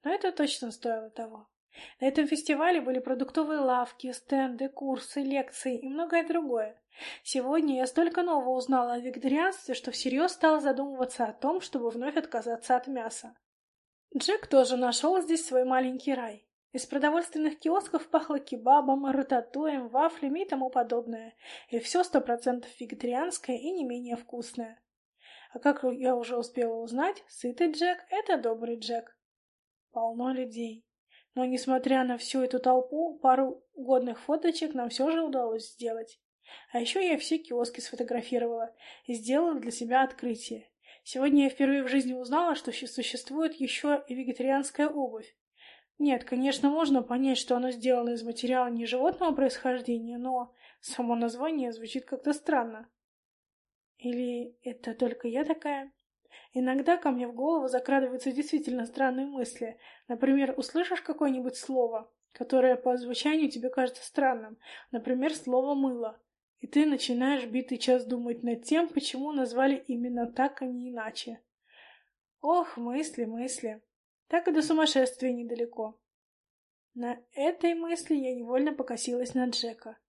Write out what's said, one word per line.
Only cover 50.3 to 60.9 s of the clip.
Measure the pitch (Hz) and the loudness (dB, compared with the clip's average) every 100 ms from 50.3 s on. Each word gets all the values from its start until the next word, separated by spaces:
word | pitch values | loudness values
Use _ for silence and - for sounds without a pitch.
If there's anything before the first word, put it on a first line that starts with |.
| 254 240 _ - _ | -4 -4 _ -20 _
само | - - 240 233 | -12 -4 0 0
название | 233 240 302 311 247 | 0 -2 -2 -2 -2
звучит | 226 226 262 - | -6 -6 -8 -6
как-то | 262 285 | -4 -2
странно. | 294 - 285 233 220 226 _ _ _ _ _ _ _ _ _ _ _ | -2 2 2 0 -8 -18 _ _ _ _ _ _ _ _ _ _ _
Или | 247 247 247 240 240 - | -4 -2 -2 -4 -8 -10
это | 254 233 - | -12 -10 -10
только | 226 247 247 240 | -2 -2 0 -4
я | 240 | -2
такая? | 302 320 294 285 269 _ _ _ _ - - | 0 -2 -2 -6 -8 _ _ _ _ -20 -8
Иногда | 254 254 269 277 349 | -2 0 2 4 4
ко | 302 | 2
мне | 247 240 | 0 -4
в | |
голову | 233 285 330 262 | -2 0 2 2
закрадываются | 254 254 277 262 254 269 | 0 2 2 2 -2 -2
действительно | 254 294 302 302 247 233 | -2 0 -2 0 -4 -6
странные | - 269 254 277 | 0 0 0 -4
мысли. | 269 247 - 226 226 - - _ | -4 -6 -6 -10 -10 -20 -20 _
Например, | 233 269 269 269 262 | 0 4 4 2 -2
услышишь | 254 311 349 | -2 -2 0